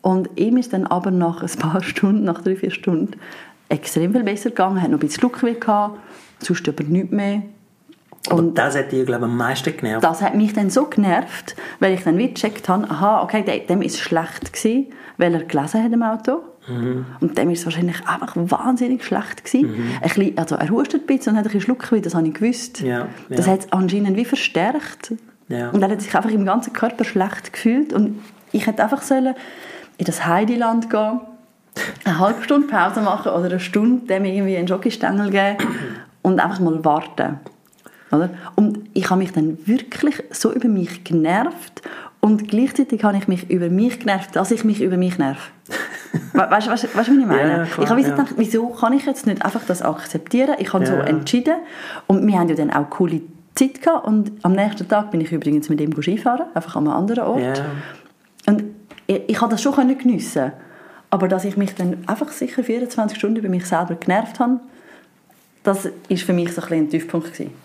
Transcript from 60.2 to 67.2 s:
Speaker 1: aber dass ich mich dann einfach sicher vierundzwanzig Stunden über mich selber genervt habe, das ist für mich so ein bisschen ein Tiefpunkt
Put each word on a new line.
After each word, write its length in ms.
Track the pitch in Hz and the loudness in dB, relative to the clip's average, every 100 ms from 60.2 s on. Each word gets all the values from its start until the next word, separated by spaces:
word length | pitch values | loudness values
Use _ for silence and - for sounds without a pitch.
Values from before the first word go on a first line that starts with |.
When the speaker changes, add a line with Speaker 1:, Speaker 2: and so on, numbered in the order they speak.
| - 151 131 - - - - - _ | -2 -2 -2 -4 -20 -20 -20 -20 _
Speaker 1:
aber 200 | 190 185 | 0 2
dass 160 | 185 196 | 0 0
ich 100 | 190 | -2
mich 180 | 196 | -2
dann 220 | - 180 - - | -2 -2 -2 -4
einfach 240 | 220 302 | -4 -6
sicher 320 | - 254 - | -6 -4 -4
vierundzwanzig 540 | 233 226 247 240 214 - | -2 -2 -2 -2 -2 -2
Stunden 180 | 208 226 | -2 -2
über 100 | 202 | 0
mich 160 | 180 175 | -2 0
selber 280 | 170 175 | -2 -2
genervt 440 | 170 - 190 226 - | -4 0 0 0 -2
habe, 220 | 247 247 - - - - _ _ _ _ _ _ | 0 0 -4 -20 -20 -20 _ _ _ _ _ _
das 260 | - 196 185 - - | 0 0 -4 -10 -4
ist 160 | 180 | -2
für 80 | - | 0
mich 180 | 180 170 | 0 0
so 80 | 170 | -4
ein 60 | - | -2
bisschen 160 | 165 | 0
ein 60 | 151 | 2
Tiefpunkt 420 | 165 160 170 | -2 -2 -6